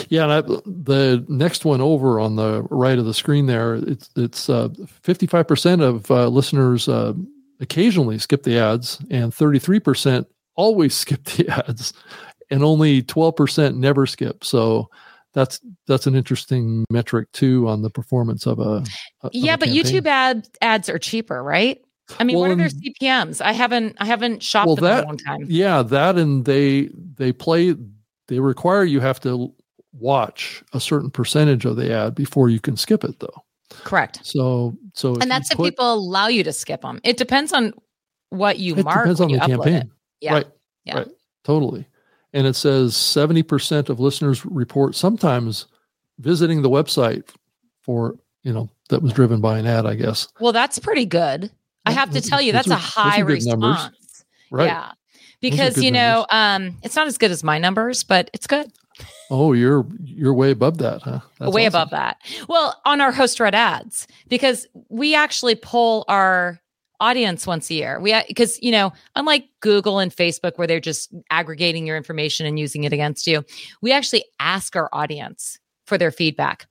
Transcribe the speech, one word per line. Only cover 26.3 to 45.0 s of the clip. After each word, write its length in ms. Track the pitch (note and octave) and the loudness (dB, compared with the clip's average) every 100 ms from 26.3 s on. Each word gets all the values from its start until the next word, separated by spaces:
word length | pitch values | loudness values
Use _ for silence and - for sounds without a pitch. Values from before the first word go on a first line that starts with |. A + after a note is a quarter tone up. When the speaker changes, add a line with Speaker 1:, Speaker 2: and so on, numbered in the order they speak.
| C3+ B2+ | 0 0
Speaker 1:
they, 440 | C#3 C#3+ C#3 C#3+ - F3 | 2 2 2 -2 -8 -16
they 160 | C3+ B2+ | -6 -4
play, 440 | B2+ - E3 F3+ D#3+ A2+ G#2 _ _ - | -2 0 2 2 0 -6 -20 _ _ -8
they 140 | B2 | -2
require 420 | C3+ B2+ F3 G3 | 0 0 2 2
you 160 | F#3 C#3 | 2 2
have 220 | C3 C3 | 0 -2
to 340 | C3 B2 B2 - _ _ _ | -4 -4 -6 -12 _ _ _
watch 720 | C#3 A#2 C#3 G#2+ - - - - | -8 -2 0 -2 -6 -14 -14 -12
a 80 | B2+ | -8
certain 300 | - D3 C3+ | -2 -2 -2
percentage 520 | - A#2+ D3+ D3+ B2+ | -4 0 2 4 2
of 120 | B2 A#2 | 0 -2
the 160 | B2+ | -2
ad 220 | A2+ G#2+ A#2+ | -2 -4 -4
before 320 | C#3 D3+ B2 | -2 2 4
you 100 | A2+ | 2
can 180 | - A#2 | -2 -4
skip 280 | - A3 | 0 0
it, 160 | - - | -2 -10
though. 240 | - - _ _ _ - | -14 -18 _ _ _ -18
Speaker 2:
Correct. 340 | - F#3 C3+ - | -4 -2 -2 -6
Speaker 1:
So, 520 | - D3 B2+ B2 A#2+ - A3 | -6 -2 0 0 -2 -6 -14
so 180 | - C3+ | -6 -2
if 100 | B2 | 0
Speaker 2:
And 40 | B3+ | 0
Speaker 1:
you 20 | |
Speaker 2:
that's 240 | C4 - | -2 -2
if 40 | - | -2
Speaker 1:
put 80 | C4+ | -2
Speaker 2:
people 240 | - B3 | 0 0
allow 320 | A3+ F#3 F#3+ G#3+ | 0 -2 0 0
you 160 | A#3+ | 0
to 100 | D#3 | -2
skip 320 | D3 - D3 | -4 -8 -10
'em. 140 | C3 B2 | -10 -6
It 120 | - B3 | -2 0
depends 360 | B3+ C4+ D#4 | 0 0 0
on 200 | E4 A3 - _ _ _ _ - | 0 -2 -4 _ _ _ _ -12
what 280 | F#3+ G3+ - | -2 0 0
you 160 | F#3 | -2
Speaker 1:
It 100 | E3 | 0
Speaker 2:
mark 200 | D3+ F#3 | 2 2
Speaker 1:
depends 160 | A#3 E3+ | 2 2
Speaker 2:
when 60 | E3+ | 2
Speaker 1:
on 40 | |
Speaker 2:
you 80 | C3 | 2
Speaker 1:
the 60 | |
Speaker 2:
upload 40 | C#3+ B2 | 2 2
Speaker 1:
campaign. 100 | D3 | 2
Speaker 2:
it. 140 | E3 B2 _ _ _ | 0 -2 _ _ _
Yeah. 120 | D3+ | -2
Speaker 1:
Right. 120 | D#3 E3 _ _ _ | -2 -2 _ _ _
Speaker 2:
Yeah. 120 | - - | -10 -8
Speaker 1:
Right. 100 | B3 F4 _ _ | -8 -14 _ _
Totally. 420 | - D#3 C3+ - - _ _ _ _ | -2 0 0 -4 -12 _ _ _ _
And 140 | C#3+ C3+ | 0 0
it 80 | |
says 400 | B2+ D3 C3+ B2+ G#2 | 2 2 2 2 0
seventy 460 | - D3+ D3+ E3 | 0 2 2 2
percent 460 | D#3+ C#3+ - D3+ C#3 | 2 0 0 -2 -2
of 100 | A#2+ | -2
listeners 480 | C3+ C#3+ D3 B2+ - | -2 0 0 -2 -2
report 480 | E3 A#2+ C#3 C#3 | -6 -2 0 0
sometimes 720 | - | 0